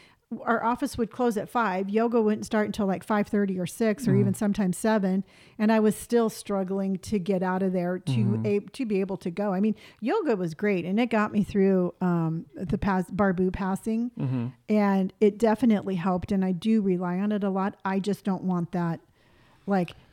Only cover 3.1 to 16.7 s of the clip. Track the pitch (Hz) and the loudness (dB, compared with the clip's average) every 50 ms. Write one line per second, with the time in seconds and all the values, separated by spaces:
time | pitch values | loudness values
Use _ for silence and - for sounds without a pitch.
3.1 | 214 208 202 - - 202 202 196 185 180 175 - - - 226 220 208 247 254 - | 0 0 0 0 0 0 0 0 -2 -4 -4 -6 -4 -2 0 0 0 0 2 2
4.1 | - 202 202 196 190 - 220 202 202 220 196 180 180 - - 220 220 214 196 185 | 4 4 4 2 0 0 0 0 0 2 0 0 0 0 0 0 2 2 2 0
5.1 | 185 196 - - - - - - _ - 214 220 226 220 214 214 - - - - | 0 -2 -4 -6 -12 -20 -20 -14 _ 0 2 4 4 4 4 2 2 0 -2 0
6.1 | 233 233 226 214 - - - - 202 196 190 180 196 196 196 196 190 180 - - | 2 2 2 2 -2 -6 -6 -4 -4 -2 -2 -2 -2 -2 -2 -2 -4 -4 -4 -4
7.1 | 220 202 165 202 196 180 185 185 185 185 196 190 180 180 175 175 185 180 - 147 | -4 -2 0 0 -2 0 0 0 0 0 0 0 0 0 0 -2 -4 -4 -2 0
8.1 | 127 120 117 196 - 110 110 - 202 202 - - - - 269 208 208 185 196 190 | 0 2 2 2 2 0 0 0 0 0 -2 -4 -8 -6 -4 -2 0 0 -2 -2
9.1 | 196 175 - 185 170 202 202 208 185 185 208 220 214 - - - - - 208 254 | -4 -6 -6 -6 -4 -4 -2 -2 0 2 2 0 0 -2 -8 -20 -14 -6 -4 -2
10.1 | 381 453 349 269 220 180 180 160 160 - 202 208 196 175 - 180 196 226 247 226 | 0 0 0 0 0 0 -2 -4 -4 -2 0 0 0 0 0 0 0 0 0 2
11.1 | 226 214 208 208 - 208 185 - - 202 190 196 190 185 180 175 - - 185 180 | 2 0 0 0 0 -2 -2 0 2 4 4 4 4 4 2 0 -2 0 0 2
12.1 | 170 170 165 160 160 165 - - - 294 190 147 220 - - 208 190 185 175 - | 2 2 2 0 -2 -4 -6 -10 -12 -10 -6 -4 -4 -2 0 0 0 0 -2 -2
13.1 | 196 180 208 196 180 180 185 185 180 - 202 185 190 - - 226 220 226 240 247 | 0 0 2 2 2 2 0 0 0 -2 -4 -4 -4 -4 -4 -4 -2 -2 -4 -4
14.1 | - - 143 127 131 123 117 127 - _ _ - 208 208 202 196 196 190 190 190 | -4 -4 -4 -2 -2 -2 -4 -6 -8 _ _ 0 2 2 4 4 2 2 0 -2
15.1 | - - 214 202 208 202 233 220 220 - 269 233 214 190 - 196 190 170 160 196 | 0 2 2 2 2 4 2 2 2 4 4 4 4 4 2 -2 -4 -2 0 0
16.1 | 180 180 - - 202 190 190 185 185 165 - 220 | -2 -2 -2 -2 -2 0 0 0 -2 -2 0 2